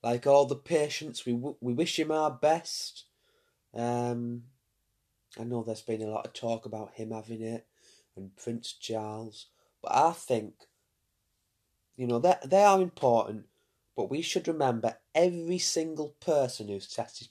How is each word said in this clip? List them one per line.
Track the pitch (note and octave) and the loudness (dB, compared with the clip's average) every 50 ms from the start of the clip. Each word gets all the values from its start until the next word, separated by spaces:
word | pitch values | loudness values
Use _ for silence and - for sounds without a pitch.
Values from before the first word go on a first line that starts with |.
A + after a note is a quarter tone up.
| - | 0
Like | A#2 A#2+ B2 - C#3+ | -2 -2 0 4 6
all | C#3 C#3+ C#3+ | 6 6 6
the | B2 - | 4 0
patients, | - _ - E3+ D#3 D3 D3 C#3+ - D3+ D3+ A#2+ - - | -6 _ 0 2 2 2 2 -4 -8 -8 -10 -12 -8 -4
we | B2+ A#2+ | -2 -2
w-, | A#2+ B2 C#3+ - _ | -2 -2 -6 -8 _
we | - B2 A#2+ | -4 -4 0
wish | A#2+ E3+ E3+ - - | 0 0 0 0 -2
him | D#3 D3+ | 0 0
our | D#3 D#3 D#3 D3+ | 0 2 0 0
best. | C3+ B2 - D3+ D#3+ E3 E3+ - - - - - - - - _ _ _ _ _ _ _ _ _ _ _ _ _ - | 0 2 2 4 4 2 0 -8 -10 -8 -10 -10 -12 -16 -20 _ _ _ _ _ _ _ _ _ _ _ _ _ -8
Um, | A#2 A#2 A#2+ A#2+ A#2+ A#2+ A#2+ A#2+ A#2+ A#2+ A#2+ A#2+ A#2+ A#2 B2+ _ _ _ _ _ _ _ _ _ _ _ _ _ _ _ _ - - | -4 -2 -2 0 0 -2 -2 -4 -4 -4 -6 -6 -8 -12 -16 _ _ _ _ _ _ _ _ _ _ _ _ _ _ _ _ -14 -10
I | A2+ | -8
know | A#2+ B2 A#2 | -4 -4 -4
there's | A2+ A2+ A2 G#2+ | -4 -4 -8 -8
been | - - A2 A2 | -6 -6 -6 -4
a | A2 G#2+ | -4 -4
lot | G#2+ A2+ - | -4 -6 -6
of | - - | -8 -12
talk | - - A#2 A#2 A2+ - | -8 -4 -4 -4 -4 -6
about | A#2 G#2+ G#2+ G#2+ A2 - | -10 -10 -10 -10 -12 -10
him | - A2+ A2 | -10 -10 -8
having | A2+ A2 G#2+ A2 A2+ A2 | -8 -10 -10 -10 -10 -8
it | A2+ A2+ A2+ A2+ _ _ _ _ _ _ _ _ _ _ _ | -8 -8 -8 -8 _ _ _ _ _ _ _ _ _ _ _
and | F#2+ G2 F#2+ _ | -16 -16 -16 _
Prince | _ - A#2+ A#2 A#2 - - - | _ -8 -8 -8 -6 -8 -12 -14
Charles. | _ - - A2+ A2 G#2+ G#2+ G#2+ A2 A2+ A2+ G#2 - - _ _ _ _ _ _ _ | _ -8 -6 -6 -6 -6 -6 -8 -10 -12 -14 -16 -18 -20 _ _ _ _ _ _ _
But | - - - | -6 0 2
I | A#2+ D3 E3 | 4 4 4
think, | E3+ - - - C3 A2+ G#2+ G2 - _ - _ _ _ _ _ _ _ _ _ _ _ _ _ _ _ _ _ _ _ _ _ _ _ _ _ _ | 2 -2 -2 0 0 0 0 -6 -16 _ -20 _ _ _ _ _ _ _ _ _ _ _ _ _ _ _ _ _ _ _ _ _ _ _ _ _ _
you | - B2+ A#2+ | -6 -2 0
know, | A#2+ A#2 | 0 4
they, | B2 F3 - - - | 4 4 4 4 2
they | C3+ F#3 G3 G3+ | 4 6 8 8
are | G#3 G3 F#3+ | 8 8 6
important, | F#3 F3 - - - C3 A#2+ A2+ - - G#2+ G#2+ - _ _ _ _ _ _ _ _ _ _ | 4 0 -2 2 4 4 6 6 4 0 -6 -12 -14 _ _ _ _ _ _ _ _ _ _
but | - G#2+ G2+ | -4 -4 -2
we | C3 D3+ | -2 -4
should | E3 - - F#3 - - | -4 -2 -2 -2 0 -2
remember | D#3+ D#3 C#3+ C3 A#2+ A#2 A2 A2+ A2 - _ _ _ | 0 2 2 2 2 2 0 -2 -4 -4 _ _ _
every | D#3+ E3+ F3+ F3 F3 E3 E3 F3+ F3+ | 4 4 4 4 -2 -4 -2 -2 -2
single | - - - E3+ D#3+ D#3+ D#3+ D3 D3+ D3 D3 _ | -2 0 0 0 -2 -2 -4 -6 -6 -8 -8 _
person | - - D#3+ D3 C3+ B2 B2 - A2 G#2 | -2 2 2 4 2 2 -2 -6 -8 -6
who's | G2+ G2 - - | -8 -8 -8 -10
tested | - - A2 - - - A#2+ - | -8 -8 -8 -8 -10 -20 -20 -20